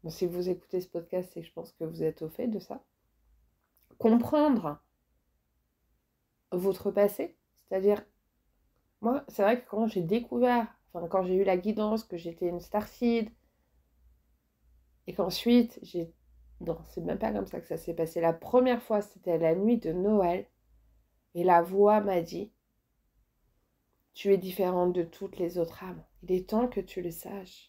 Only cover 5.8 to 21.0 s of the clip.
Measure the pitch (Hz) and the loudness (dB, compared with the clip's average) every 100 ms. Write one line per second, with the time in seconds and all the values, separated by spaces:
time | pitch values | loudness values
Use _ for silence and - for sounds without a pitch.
5.8 | _ _ _ _ _ _ _ 180 190 190 | _ _ _ _ _ _ _ -2 -2 -2
6.8 | 208 202 202 - 339 _ _ _ _ 190 | -2 2 2 2 -10 _ _ _ _ 0
7.8 | 196 208 - _ _ _ _ _ _ _ | 2 2 -2 _ _ _ _ _ _ _
8.8 | _ _ 220 262 - - 202 240 - 208 | _ _ -2 -2 -4 0 2 2 -2 -2
9.8 | 220 202 165 214 240 240 247 240 226 - | -2 -2 0 -2 -2 0 2 2 0 -8
10.8 | _ 175 170 190 185 185 190 180 196 214 | _ -12 -2 -2 2 2 4 2 0 -2
11.8 | 214 220 - 170 170 170 180 175 175 208 | 0 -2 -4 -10 -10 -6 -6 -6 -4 -6
12.8 | 214 - 240 233 226 - _ _ _ _ | -6 -2 0 0 -2 -10 _ _ _ _
13.8 | _ _ _ _ _ _ _ _ _ _ | _ _ _ _ _ _ _ _ _ _
14.8 | _ _ - 180 185 180 233 240 233 - | _ _ -12 -4 -2 -2 4 6 4 -2
15.8 | - 175 165 - _ _ - - 170 160 | -10 -8 -8 -12 _ _ -20 -14 -8 -8
16.8 | - - 170 170 220 214 190 - - - | -8 -10 -6 -4 -2 -4 -6 -10 -10 -10
17.8 | - 165 165 175 165 165 - 254 254 240 | -8 -4 -4 0 0 -2 2 4 4 0
18.8 | - 214 202 - - 165 165 165 208 233 | 0 -2 -2 -10 -2 2 2 2 2 2
19.8 | 160 175 196 214 180 180 202 _ _ _ | 0 -2 2 2 2 0 -6 _ _ _
20.8 | _ _ | _ _